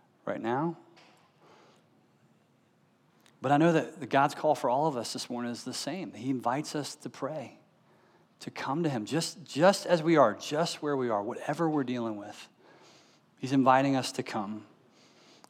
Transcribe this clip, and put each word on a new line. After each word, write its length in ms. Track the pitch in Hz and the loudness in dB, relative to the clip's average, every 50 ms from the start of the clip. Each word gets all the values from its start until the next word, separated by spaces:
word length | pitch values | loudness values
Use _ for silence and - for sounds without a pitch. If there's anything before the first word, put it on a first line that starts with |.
| _ _ _ _ - | _ _ _ _ -8
right 160 | 101 101 - | -8 -6 -4
now. 340 | 110 113 123 135 156 175 165 - - _ _ - - - _ _ _ _ _ _ _ - - - - _ _ _ _ _ _ _ _ _ _ _ _ _ _ _ _ _ _ _ _ _ _ _ _ _ _ _ _ _ _ _ _ - _ - | -4 -4 -2 -2 -2 -4 -6 -8 -16 _ _ -20 -20 -20 _ _ _ _ _ _ _ -20 -20 -20 -20 _ _ _ _ _ _ _ _ _ _ _ _ _ _ _ _ _ _ _ _ _ _ _ _ _ _ _ _ _ _ _ _ -20 _ -6
But 100 | - 131 | 0 2
I 60 | 143 143 | 4 6
know 140 | 160 170 | 6 6
that 280 | 165 156 - - - 185 | 4 4 2 0 -8 -12
the 60 | 143 | -8
God's 300 | 110 - 135 139 151 - | 0 4 4 4 4 2
call 180 | - - 151 143 | 0 0 0 2
for 160 | - - 127 | 2 2 0
all 160 | 120 135 151 160 | 0 2 0 0
of 100 | 139 120 | -2 -4
us 160 | 110 - - | -6 -6 -8
this 160 | 117 - - | -8 -8 -8
morning 220 | 123 120 120 120 | -6 -6 -6 -6
is 120 | 120 110 - | -6 -8 -8
the 100 | 127 113 | -10 -8
same. 400 | - - 139 160 190 170 98 - | -8 -6 -6 -6 -8 -8 -10 -12
He 160 | 104 117 135 | -8 -4 -2
invites 460 | 139 123 110 120 123 147 147 - - | -2 -2 0 -2 -2 -2 -4 -4 -6
us 200 | 151 139 - - | -6 -6 -6 -10
to 140 | - - 135 | -12 -14 -14
pray, 480 | - - 143 131 156 151 123 - - - _ _ _ _ _ _ _ _ _ _ _ _ _ _ _ - | -10 -8 -8 -8 -6 -8 -10 -12 -16 -20 _ _ _ _ _ _ _ _ _ _ _ _ _ _ _ -16
to 100 | - - | -14 -14
come 320 | - - - - 135 165 175 | -10 -8 -6 -4 -2 0 0
to 60 | 151 | 0
him 160 | 135 113 104 | 0 -2 -4
just, 380 | - 127 165 165 - - - 147 | -2 -2 -2 -2 -4 -8 -12 -16
just 400 | - - 131 165 190 196 - - | -8 0 6 6 6 6 6 2
as 180 | - 175 165 151 | 2 2 2 4
we 140 | 170 165 151 | 6 8 8
are, 160 | 135 107 101 | 8 6 6
just 480 | - - - 147 147 170 170 - - | 0 -6 -4 -2 -2 -2 -2 -4 -4
where 160 | - 147 143 135 | -4 -2 -2 0
we 120 | 127 120 | 0 0
are, 140 | 110 101 101 | 0 -2 -2
whatever 460 | 110 120 - - - 147 147 170 160 | -4 -6 -8 -6 -6 -2 0 0 0
we're 160 | 151 147 131 | 2 0 0
dealing 320 | 123 123 123 117 113 107 101 | 0 -2 -4 -4 -4 -6 -8
with. 320 | 101 - - - - - _ _ _ - - - - - - - _ _ _ _ _ _ _ - | -10 -14 -16 -18 -20 -20 _ _ _ -20 -20 -20 -20 -20 -20 -20 _ _ _ _ _ _ _ -10
He's 140 | - 127 139 | -6 0 2
inviting 420 | 135 127 131 131 131 139 139 139 | 4 6 6 6 6 4 4 2
us 160 | 131 120 - - | 0 -2 -4 -6
to 100 | - 120 | -6 -8
come. 420 | - - 113 101 101 110 107 - - _ _ _ _ _ _ _ _ _ _ _ _ - - _ - | -6 -6 -6 -6 -6 -8 -10 -12 -18 _ _ _ _ _ _ _ _ _ _ _ _ -20 -20 _ -10